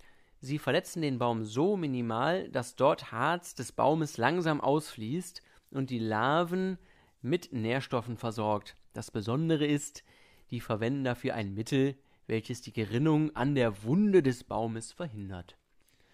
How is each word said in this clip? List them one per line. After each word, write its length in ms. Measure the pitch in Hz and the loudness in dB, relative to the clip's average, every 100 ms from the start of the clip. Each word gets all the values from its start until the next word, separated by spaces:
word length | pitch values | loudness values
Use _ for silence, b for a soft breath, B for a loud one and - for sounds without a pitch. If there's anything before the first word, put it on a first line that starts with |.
| b b b b | b b b b
Sie 180 | 131 147 | -6 -2
verletzen 440 | - 151 - 175 | 2 0 0 -4
den 160 | 151 123 | -2 2
Baum 260 | 120 113 | 2 0
so 320 | 107 117 180 202 | -2 0 2 2
minimal, 720 | 156 127 117 113 143 185 180 | -2 -2 -2 0 0 0 -2
dass 260 | - 117 - | -4 -6 2
dort 360 | 135 170 - | 4 4 -4
Harz 420 | 113 143 175 - | -2 0 -2 -6
des 180 | - 123 | -10 -8
Baumes 440 | - 120 160 151 - | 2 4 4 0 2
langsam 440 | 120 175 160 147 | 2 2 2 2
ausfließt 840 | 131 151 151 - 110 160 180 - b b b | 2 0 -2 -10 -6 -6 -6 -16 b b b
und 200 | 135 131 | -6 -4
die 80 | 120 | -2
Larven 800 | 110 107 123 156 175 185 190 185 b b b b | 0 2 4 2 2 0 -2 -4 b b b b
mit 300 | 120 180 - | -2 -2 -2
Nährstoffen 640 | 123 110 131 - 127 113 110 | -4 -2 -2 -2 -4 -4 -6
versorgt. 600 | 117 110 107 104 - - - | -6 -2 0 0 -4 -20 -14
Das 180 | 113 - | -12 -6
Besondere 560 | 113 104 131 160 156 147 | -6 -2 0 2 2 2
ist, 380 | 147 - - b b b b b | 0 -2 -14 b b b b b
die 100 | 120 | -10
verwenden 440 | - 107 113 139 | -4 -2 0 0
dafür 300 | 131 120 127 | -2 -2 -2
ein 200 | 117 101 | -4 -4
Mittel, 420 | 98 110 139 135 135 b b - | -6 0 2 2 0 b b -4
welches 360 | 113 - 123 | -4 -4 -10
die 100 | - | -6
Gerinnung 640 | 117 104 117 156 151 151 113 | -4 -2 2 4 4 2 0
an 180 | 131 | 0
der 280 | 139 117 101 | 4 2 0
Wunde 380 | 110 170 208 185 | 0 2 6 6
des 220 | 135 120 | 4 0
Baumes 480 | - 104 113 113 - | -4 -2 -2 -4 -10
verhindert. 640 | - 170 104 98 92 87 _ _ _ b b b | -12 -10 -10 -10 -10 -14 _ _ _ b b b